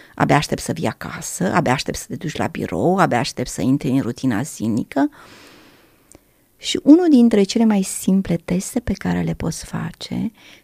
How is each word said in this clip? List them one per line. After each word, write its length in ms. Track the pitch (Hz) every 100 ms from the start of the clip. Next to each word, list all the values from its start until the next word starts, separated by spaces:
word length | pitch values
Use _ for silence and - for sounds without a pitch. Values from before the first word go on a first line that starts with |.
| -
abia 220 | - 143 143
aștept 260 | - -
să 100 | -
vii 140 | 120 113
acasă, 680 | - - - - - -
abia 180 | - 135
aștept 240 | 127 - -
să 80 | -
te 80 | 127
duci 200 | 160 -
la 100 | -
birou, 500 | 160 - 82 135 190
abia 220 | 156 123
aștept 300 | - - 123
să 120 | -
intri 300 | 117 143 143
în 100 | 131
rutina 420 | 113 - 131 104
zilnică? 680 | 147 - 113 110 - - 294 - - - - - - _ _ _ _ - _ _ _ _
Și 240 | - -
unul 240 | - 320 349
dintre 320 | 269 233 208
cele 220 | 196 226
mai 180 | 226 202
simple 540 | 190 - - 190 190 170
teste 440 | - 180 - 247
pe 120 | -
care 280 | 196 180 175
le 140 | 165
poți 300 | 165 170 160
face 680 | - 165 160 - - - 214 - - -